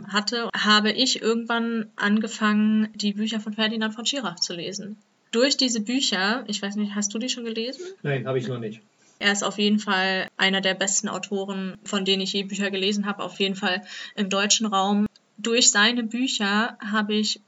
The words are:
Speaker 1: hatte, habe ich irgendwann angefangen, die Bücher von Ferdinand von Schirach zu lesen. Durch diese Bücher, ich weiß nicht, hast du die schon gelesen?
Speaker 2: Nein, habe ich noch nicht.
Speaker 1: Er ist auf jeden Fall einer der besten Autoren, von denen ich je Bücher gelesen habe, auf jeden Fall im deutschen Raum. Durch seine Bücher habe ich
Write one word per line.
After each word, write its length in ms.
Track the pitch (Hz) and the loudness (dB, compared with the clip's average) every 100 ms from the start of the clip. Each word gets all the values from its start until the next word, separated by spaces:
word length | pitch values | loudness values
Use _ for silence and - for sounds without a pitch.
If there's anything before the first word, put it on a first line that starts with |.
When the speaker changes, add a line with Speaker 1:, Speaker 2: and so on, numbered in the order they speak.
| 202 | -2
Speaker 1:
hatte, 400 | 196 202 233 233 - | -2 0 -2 -2 0
habe 340 | 202 214 214 | 6 6 6
ich 300 | - 254 - | 2 2 2
irgendwann 680 | 214 233 233 233 233 226 214 - | 2 2 2 0 0 -2 -4 -2
angefangen, 920 | 202 214 214 - 214 208 214 214 214 | 2 2 2 0 2 4 6 4 2
die 180 | - 208 | 0 -2
Bücher 280 | 202 220 220 | 0 -2 -2
von 120 | 214 | -4
Ferdinand 420 | 214 220 226 220 | -2 0 0 -4
von 120 | 214 226 | -2 -4
Schirach 300 | 277 196 170 | -2 -4 -4
zu 140 | - | -6
lesen. 420 | 175 160 202 202 214 _ _ _ | -6 -8 -8 -10 -14 _ _ _
Durch 240 | 233 277 285 | 2 4 4
diese 240 | 254 226 | 0 0
Bücher, 640 | 208 254 - 185 196 247 233 | 0 0 0 2 2 0 -2
ich 160 | 208 | -6
weiß 140 | 202 208 | -4 -2
nicht, 180 | 208 | -2
hast 180 | 202 208 | -2 -4
du 60 | 226 | -4
die 100 | 254 | -4
schon 160 | 254 | -6
gelesen? 380 | 233 226 233 320 359 - | -6 -6 -6 -6 -12 -8
Speaker 2:
Nein, 240 | 147 135 131 | -4 -2 -2
habe 100 | 131 | -2
ich 80 | 113 | -2
noch 120 | 117 | -6
nicht. 200 | 110 107 _ _ _ _ | -8 -10 _ _ _ _
Speaker 1:
Er 140 | - | 0
ist 100 | 302 | 0
auf 160 | - 196 | -2 0
jeden 200 | 208 208 | 2 2
Fall 480 | 208 185 190 190 - - | 2 0 2 0 -4 -2
einer 240 | 190 190 | 0 2
der 140 | 190 | 0
besten 340 | 185 190 - 208 | 0 0 0 -2
Autoren, 680 | 185 - 196 196 190 190 180 | -6 -4 -4 -4 -4 -6 -10
von 200 | - 202 | -6 -2
denen 180 | 190 190 | 0 0
ich 100 | 190 | 0
je 120 | 196 | -4
Bücher 260 | 196 196 202 | -4 -4 -2
gelesen 340 | 196 190 208 202 | 0 0 0 -2
habe, 160 | 202 | -4
auf 180 | - - | -8 -2
jeden 160 | 196 190 | -2 0
Fall 260 | 202 185 - - - | -2 -2 -6 -14 -12
im 140 | - 190 | -6 -2
deutschen 360 | 196 208 - 220 | 0 2 2 2
Raum. 400 | 196 196 208 214 - _ - | 2 2 2 0 -4 _ -8
Durch 340 | 226 233 240 | 0 4 4
seine 320 | 208 214 247 | 6 4 2
Bücher 720 | 220 233 262 - 202 208 233 233 | -2 -2 -2 0 2 2 0 -4
habe 340 | 208 214 208 | -2 -2 0
ich 260 | 214 208 - | 0 0 -4